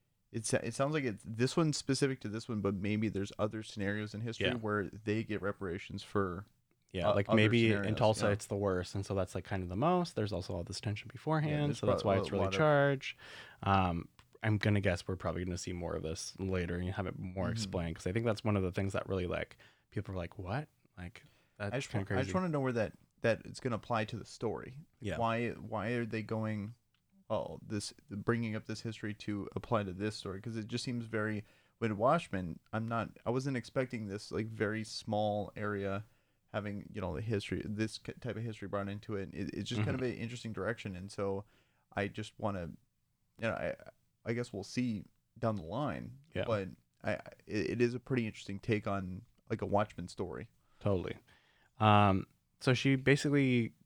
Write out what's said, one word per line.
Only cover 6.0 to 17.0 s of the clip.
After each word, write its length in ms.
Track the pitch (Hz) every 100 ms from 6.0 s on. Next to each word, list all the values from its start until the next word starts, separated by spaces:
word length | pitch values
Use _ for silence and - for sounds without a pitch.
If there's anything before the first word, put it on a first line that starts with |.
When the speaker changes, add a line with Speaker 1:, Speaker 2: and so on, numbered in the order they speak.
Speaker 1:
for 440 | - 104 95 90 101 _ _ _ _
Speaker 2:
Yeah, 160 | 95 92
Speaker 1:
o-, 60 |
Speaker 2:
like, 140 | 101 98
Speaker 1:
other 80 | 110
Speaker 2:
maybe 340 | 107 117 113
in 220 | 101 101
Speaker 1:
scenarios, 0 |
Speaker 2:
Tulsa 320 | 107 110 107 107
Speaker 1:
yeah. 60 |
Speaker 2:
it's 140 | 101 -
the 100 | 101
worst, 380 | 101 90 90 101
and 100 | 98
so 80 |
that's, 200 | 98 92
like, 100 | 95
kind 180 | - 98
of 60 | 90
the 80 | 95
most. 400 | 156 180 170 -
There's 160 | 104
also 220 | 92 -
all 100 | 92
this 160 | 85 95
tension 280 | 107 101 110
beforehand, 580 | - - 156 151 151 147
Speaker 1:
there's 80 | 117
Speaker 2:
so 80 | 107
that's 160 | -
Speaker 1:
pro-, 80 | 104
Speaker 2:
why 60 | 95
Speaker 1:
a 20 |
Speaker 2:
it's 140 | -
really 120 | 98
Speaker 1:
lot 100 | 98
of 40 | 98
Speaker 2:
charged. 580 | 151 143 139 139 - - - - - -
Um, 460 | - 98 92 85 - - _ -
I'm 140 | 110 104
gonna 240 | 107 104
guess 260 | 98 87 -
we're 100 | 92
probably 280 | 90 87
gonna 140 | 92 87
see 140 | -
more 200 | 90 85
of 80 | 82
this 300 | 80 98 - -
later 380 | 92 92 85 87
and 120 | 90
have 160 | 98